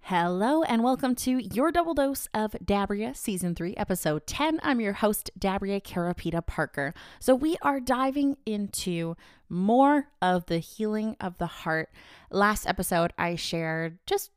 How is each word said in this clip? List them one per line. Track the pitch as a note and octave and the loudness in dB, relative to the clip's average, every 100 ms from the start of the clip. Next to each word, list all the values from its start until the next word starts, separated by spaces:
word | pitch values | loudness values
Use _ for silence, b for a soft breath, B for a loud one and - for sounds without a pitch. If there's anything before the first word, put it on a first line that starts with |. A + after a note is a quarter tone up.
| - F3+ | 0 2
Hello | F3 F3+ A3 D#4 | 2 2 2 2
and | E4 A3+ | 2 2
welcome | A#3+ B3+ B3+ B3 | 2 2 0 0
to | - B3+ | 0 0
Your | F#3+ G3+ D#4 | -2 0 2
Double | E4+ E4 C#4+ | 2 0 2
Dose | C#4 C4+ - G#3+ | 0 0 -4 -2
of | G#3+ A#3 | -2 -4
Dabria, | F3 G3+ G3 G3+ A3+ C#4 | 0 0 0 -2 -4 -6
Season | - F#3 F3+ E3+ | -4 -2 -4 -4
three, | F3+ A3 | -6 -4
Episode | G#3 F3+ E3 D3+ - | -2 0 0 -2 -4
ten. | - D4+ D#4+ | -2 0 0
I'm | - B3 | 0 0
your | G#3+ | 0
host, | G3 G#3 G#3 - - | 0 0 0 -6 -4
Dabria | G3 F#3+ G3 G3+ | -2 -2 -2 -4
Karapita | - - F3 F3+ E3+ E3 - | -4 -2 -2 -2 -2 -4 -4
Parker. | - D#3 - C#3 - B B | -4 -4 -2 -6 -6 B B
So | - | 2
we | C4 D4+ E4+ | 4 4 0
are | C#4+ C#4 | 0 0
diving | B3+ B3+ C4+ C#4 C#4 C#4 - | 0 2 2 2 0 -2 -4
into | G#3 G3+ - - E3+ E3 E3+ b b b | -4 -4 -4 -4 -2 -2 -6 b b b
more | F3 F#3+ A#3+ C#4 D4 C#4 _ | 0 4 6 6 6 2 _
of | F3+ F3+ E3+ | 2 2 0
the | E3+ | -2
healing | E3 - G#3+ G#3+ A3 - | -2 -4 -2 -2 -4 -4
of | - F3 | -8 -6
the | E3+ | -8
heart. | - E3+ D#3+ D#3+ B B B B | -6 -2 -2 -2 B B B B
Last | F#3+ G#3 G#3+ - | 2 4 2 -2
episode, | F#3+ F#3 F3 E3+ - | -2 0 2 0 0
I | E3+ F3 | -2 -2
shared | - E3 D#3+ D#3+ E3 E3 - | -4 -4 -2 -4 -6 -8 -4
just | G4 - | -4 -4